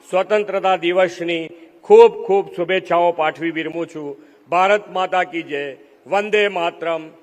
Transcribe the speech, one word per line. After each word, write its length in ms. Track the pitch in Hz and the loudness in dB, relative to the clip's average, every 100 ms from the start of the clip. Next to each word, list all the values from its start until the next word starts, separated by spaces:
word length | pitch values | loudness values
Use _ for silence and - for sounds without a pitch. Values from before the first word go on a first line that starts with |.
| - | -2
સ્વતંત્રતા 640 | 185 190 214 208 190 185 185 | -2 0 -2 -2 -2 0 0
દિવસની 720 | 170 180 185 175 170 170 160 - - - | 0 0 0 -2 -6 -6 -6 -14 -20 -20
ખૂબ 420 | - 214 233 - - | 6 8 8 6 -2
ખૂબ 280 | 196 190 - | 0 0 -6
શુભેચ્છાઓ 560 | 170 185 180 175 175 | -2 -2 0 2 2
પાઠવી 400 | 170 156 143 165 | 0 -2 -2 -6
વિરમું 360 | 160 160 170 165 | -6 -8 -8 -10
છું. 280 | 156 147 135 - _ _ | -10 -12 -14 -20 _ _
ભારત 400 | 175 190 208 208 | 0 2 2 0
માતા 340 | 185 185 185 | -6 -2 -2
કી 180 | 180 165 | -4 -6
જય. 360 | 147 143 143 127 - _ - | -8 -8 -8 -12 -20 _ -6
વંદે 400 | 190 208 208 202 | -4 0 0 0
માતરમ. 540 | 190 170 - 165 165 156 - | 0 -4 -4 -6 -6 -8 -20